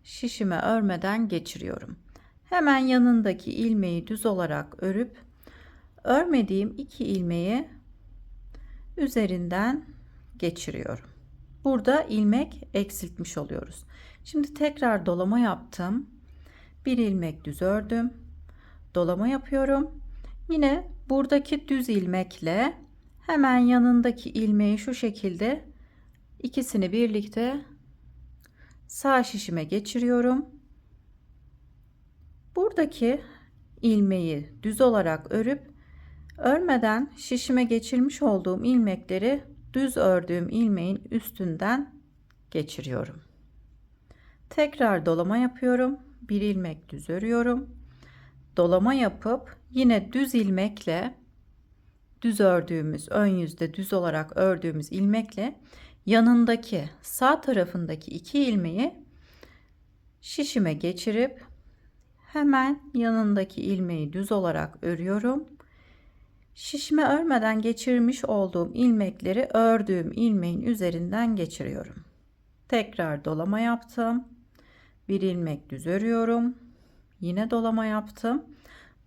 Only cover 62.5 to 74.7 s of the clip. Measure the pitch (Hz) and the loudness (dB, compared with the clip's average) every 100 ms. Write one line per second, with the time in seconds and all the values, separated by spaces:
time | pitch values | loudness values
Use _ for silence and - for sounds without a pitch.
62.5 | 269 262 285 285 254 233 226 214 202 190 | 4 2 -2 -4 -2 0 2 2 2 0
63.5 | - - 196 180 165 151 175 196 208 175 | -4 -4 -2 -2 -4 -4 -6 -2 0 0
64.5 | 156 156 - 170 170 180 202 233 269 311 | -2 -4 -6 -4 -4 -2 -2 -2 -2 -6
65.5 | - _ _ _ _ _ _ _ _ _ | -16 _ _ _ _ _ _ _ _ _
66.5 | - - 285 - 302 285 285 330 254 220 | -18 -10 -10 0 2 4 2 2 2 2
67.5 | 220 220 226 - 247 233 262 - 214 190 | 0 -2 -2 0 2 2 0 -2 0 0
68.5 | 180 170 233 247 220 196 208 185 196 262 | -2 -4 2 4 4 0 -4 -2 -2 0
69.5 | 226 226 226 208 185 165 - 233 202 170 | 4 4 4 2 -2 -2 0 2 2 0
70.5 | 170 233 220 180 170 175 208 233 214 160 | -2 -2 0 -2 -2 -4 -2 0 0 -2
71.5 | - - 135 - - - _ _ _ _ | -6 -8 -8 -10 -16 -20 _ _ _ _
72.5 | _ _ 233 214 - 165 147 147 156 170 | _ _ -2 -2 -4 -4 -4 -4 -2 0
73.5 | 208 233 233 - - 226 240 247 - _ | 0 0 -2 -4 -4 -2 -2 -4 -14 _
74.5 | _ _ | _ _